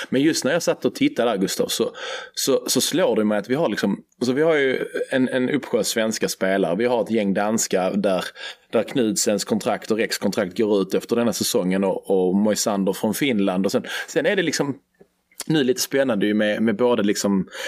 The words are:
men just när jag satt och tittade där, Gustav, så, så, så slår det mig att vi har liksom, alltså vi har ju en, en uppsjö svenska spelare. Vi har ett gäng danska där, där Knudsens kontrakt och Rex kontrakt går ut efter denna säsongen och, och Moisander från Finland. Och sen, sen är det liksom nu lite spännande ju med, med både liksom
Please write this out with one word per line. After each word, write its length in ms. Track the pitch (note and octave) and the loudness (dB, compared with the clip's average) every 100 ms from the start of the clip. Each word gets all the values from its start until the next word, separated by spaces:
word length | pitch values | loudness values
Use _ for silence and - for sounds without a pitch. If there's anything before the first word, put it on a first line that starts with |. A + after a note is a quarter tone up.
| - | -2
men 120 | B2+ | 0
just 220 | D3+ D3+ | 2 2
när 80 | B2+ | 0
jag 100 | E3+ | 0
satt 220 | - D#3 | 0 0
och 100 | B2+ | -2
tittade 360 | - C#3 - A#2 | 0 0 2 0
där, 60 | G#2 | 0
Gustav, 300 | F#2 - - | 0 -2 -2
så, 240 | - A2+ - - - - | -2 -2 -4 -10 -10 -12
så, 280 | - - C3 - | -6 0 0 0
så 140 | C3 | 0
slår 360 | - C#3+ F3 A2 | 0 2 2 2
det 80 | |
mig 140 | G#2+ G#2 | 2 0
att 120 | G2 | 0
vi 40 | |
har 140 | C3 D#3+ | 0 0
liksom, 340 | G2+ G#2 G2 - - | 0 -2 -2 -6 -6
alltså 120 | B2 | -2
vi 100 | C3 | 2
har 120 | D#3+ | 2
ju 300 | D#3 C3+ B2+ - - - | 4 2 0 -2 -6 -2
en, 180 | C3+ B2+ | 0 0
en 220 | C3 B2+ | 0 0
uppsjö 340 | C#3+ - A#2 | -2 -2 -2
svenska 440 | G2 - A2 A2 - | 0 0 -2 0 -2
spelare. 480 | - F#2+ G2 F2+ F2+ | -2 0 2 2 0
Vi 80 | |
har 180 | A#2+ B2 | 0 0
ett 80 | G2 | 0
gäng 240 | A2 G2+ | 0 0
danska 560 | F#2+ G#2 A2+ - F#2+ F#2 | 0 0 0 0 0 0
där, 340 | G2+ G2+ F#2 - - - - _ | 0 0 0 -2 -10 -14 -16 _
där 120 | A#2+ | -2
Knudsens 600 | G2+ C#3+ A2 G2 - G#2 | -2 0 0 0 0 -2
kontrakt 460 | - A2 A#2+ G2+ - | 0 -2 -2 -4 -2
och 60 | G#2+ | -2
Rex 220 | G#2 - | -2 -2
kontrakt 400 | G#2 F#2+ G2 F2 | -2 -2 -2 0
går 220 | G#2+ G#2 | 2 2
ut 140 | F#2+ | 2
efter 220 | G2 - A#2 | -2 0 0
denna 160 | A#2 | 0
säsongen 520 | G2 G#2+ A#2 F#2 F#2+ | 0 0 0 0 0
och, 260 | G2 F2+ - | 0 0 0
och 240 | G2 F#2 | 2 4
Moisander 580 | F#2+ G#2+ G2+ - G2+ G2 | 2 2 2 0 0 0
från 220 | F#2+ A2 | 0 -2
Finland. 520 | G2+ D3 A2+ G2 F#2 G2 | 0 0 2 0 0 0
Och 60 | |
sen, 120 | A#2+ - - - | -2 -4 -8 -6
sen 180 | E3 D3 | -2 0
är 100 | G3+ | 0
det 60 | |
liksom 360 | E3 - C#3+ B2+ _ _ _ _ _ - - | 0 -2 -2 -6 _ _ _ _ _ -10 -2
nu 180 | D#3+ | 2
lite 160 | B2+ B2+ | 2 0
spännande 460 | - C3+ C3+ G#2+ G#2 | 0 0 2 2 2
ju 80 | |
med, 280 | G#2+ G#2+ G#2 | 2 2 2
med 140 | A2 G#2 | 0 2
både 260 | B2 A#2+ | 2 2
liksom 460 | G2+ G2+ G2+ G2 F2+ - | 2 2 2 0 -2 -6